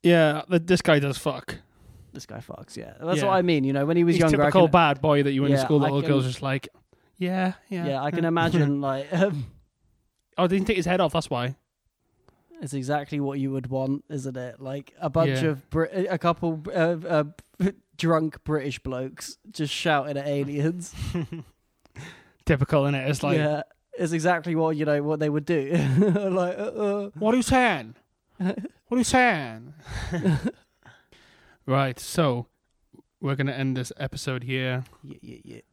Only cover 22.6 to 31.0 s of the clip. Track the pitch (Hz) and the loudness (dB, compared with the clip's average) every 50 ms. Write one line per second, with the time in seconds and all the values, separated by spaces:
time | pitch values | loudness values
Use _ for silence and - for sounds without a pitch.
22.6 | 135 - 165 147 139 143 143 135 131 139 147 123 - - 170 156 151 151 151 147 | 2 2 2 2 2 2 -2 -2 -2 -2 -2 -2 0 0 2 2 2 0 -2 -4
23.6 | - _ _ _ _ _ - - 175 156 170 165 151 180 180 165 151 175 165 160 | -6 _ _ _ _ _ -8 -6 -4 -2 -2 0 2 2 2 2 0 -2 0 0
24.6 | 160 160 160 147 156 151 147 147 143 151 156 151 156 151 147 151 147 - 170 151 | 0 0 0 0 0 0 0 0 0 -2 -2 0 0 0 0 -2 0 0 0 0
25.6 | 135 139 170 170 143 135 131 156 202 208 165 202 202 190 180 185 180 180 180 196 | 0 0 0 0 2 2 4 4 4 4 4 2 0 0 0 0 -2 -2 -4 -6
26.6 | 202 226 - 214 208 202 202 208 202 202 _ 156 208 214 240 254 233 - 254 254 | -6 -6 -4 -2 -2 -2 -2 -4 -6 -8 _ -2 0 2 2 2 2 2 2 4
27.6 | 247 233 185 139 113 110 120 _ _ _ _ _ _ _ _ - 185 185 - - | 4 2 0 -2 -6 -12 -16 _ _ _ _ _ _ _ _ -4 -4 -4 -4 -4
28.6 | 190 - _ _ _ _ 240 254 233 - - 254 254 240 196 156 139 120 113 110 | -10 -12 _ _ _ _ -2 0 0 2 4 4 4 4 2 0 -4 -8 -10 -14
29.6 | 120 135 147 - - - - - - - 180 170 - 190 156 135 - 220 - _ | -16 -20 -20 -20 -18 -12 -10 -10 -8 -6 -6 0 2 2 2 2 -2 -6 -8 _
30.6 | _ _ _ _ _ - - _ | _ _ _ _ _ -20 -20 _